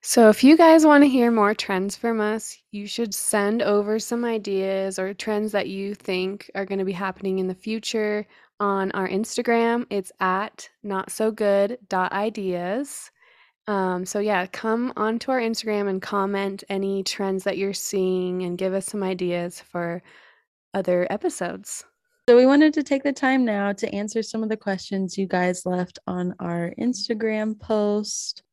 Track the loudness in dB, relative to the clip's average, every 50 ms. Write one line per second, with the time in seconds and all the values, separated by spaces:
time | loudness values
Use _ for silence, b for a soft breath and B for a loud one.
0 | -4 2 4 8 8 8 8 8 8 8 10 10 10 10 10 10 10 8 10 10
1 | 8 8 6 4 4 4 4 4 4 2 2 -2 -4 -4 -2 -2 -2 -4 -6 -4
2 | -4 -2 -2 0 -2 -2 -2 -4 -8 -12 -16 _ _ _ -14 -12 -10 -10 -6 -6
3 | -6 -6 -6 -6 -4 0 0 2 2 2 0 0 0 2 2 0 0 0 -4 -4
4 | -4 -4 -4 -4 -2 -2 -4 -4 -4 -4 -4 -2 -2 -2 -2 -2 -4 -4 -4 -6
5 | -6 -6 -6 -8 -6 -4 -2 -2 -2 -2 -2 -2 -4 -4 -6 -8 -8 -8 -8 -10
6 | -6 -4 -4 -2 -4 -4 -6 -10 -14 -10 _ -8 -6 -4 -4 -4 -4 -4 -4 -4
7 | -6 -6 -6 -6 -4 -4 -2 -2 -2 -4 -6 _ -8 -8 -8 -6 -6 -6 -4 -2
8 | -2 -2 -2 -4 -6 b b b b b b _ -2 -2 0 0 -2 -2 -4 -4
9 | -4 -2 -2 -4 -4 -2 -4 -4 0 0 2 2 2 2 0 -2 -4 _ -6 -6
10 | -6 -8 -6 _ -2 0 0 -2 -4 -6 _ -18 -20 -20 _ _ -8 -6 -6 -6
11 | -6 -8 -6 -2 -2 -2 -2 0 0 2 2 2 2 0 -2 -10 -8 _ -2 -2
12 | -2 0 -2 -2 -4 -4 -4 -4 -4 -4 -4 -4 -4 -4 -4 -4 -6 -8 -10 -16
13 | -16 -18 b b b b b b b b b _ _ -4 -2 0 0 0 -2 -4
14 | -4 -4 -4 -2 0 0 0 0 -2 -4 -8 -6 -2 -2 0 0 -2 -4 -2 -2
15 | -2 -2 -2 -2 -2 -2 -2 0 0 -2 -4 -4 -4 -2 -2 -2 0 -2 -2 -4
16 | -4 -2 -2 0 0 0 -2 -2 -2 -4 -6 -8 -8 _ -4 -2 -2 -2 -2 -2
17 | -4 -4 -4 -4 -2 -2 -2 -2 -2 -4 -4 -2 -4 -4 -4 -6 -8 -4 -2 0
18 | 0 0 0 0 -2 -2 -4 -4 -4 -6 -4 -4 -4 -2 -2 -4 -6 -6 -6 -4
19 | -4 -4 -4 -4 -2 -2 -2 -4 -4 -6 -10 -14 -20 _ -8 -6 -6 -4 -6 -8
20 | b b b b b b b b b b _ _ _ _ -6 -4 0 2 2 2
21 | 0 -2 -4 -4 -4 -4 -4 -4 -8 -8 -8 -12 -14 -14 -14 -14 -14 _ _ _
22 | _ _ _ _ _ 8 8 10 10 8 8 8 8 6 6 2 0 0 -2 0
23 | 0 -2 -2 0 0 2 2 4 2 2 0 0 0 -2 -2 -2 -4 -4 -4 -6
24 | -6 -4 -4 -4 -4 -4 -6 -6 -4 -4 -6 -4 -2 -4 -4 -4 -4 -6 -4 -4
25 | -4 -4 -2 -4 -4 -2 0 0 0 0 0 -2 -4 -4 -2 -2 -4 -6 _ -12
26 | _ -6 -4 -4 -4 -4 -4 -6 -6 -6 -4 -4 -4 -6 -6 -4 -4 -4 -2 -4
27 | -4 -6 -4 -2 -2 -2 -2 -2 -4 -4 -6 -8 -4 -2 0 0 2 0 0 -2
28 | -2 -4 -6 -6 -6 -8 -12 -14 _ _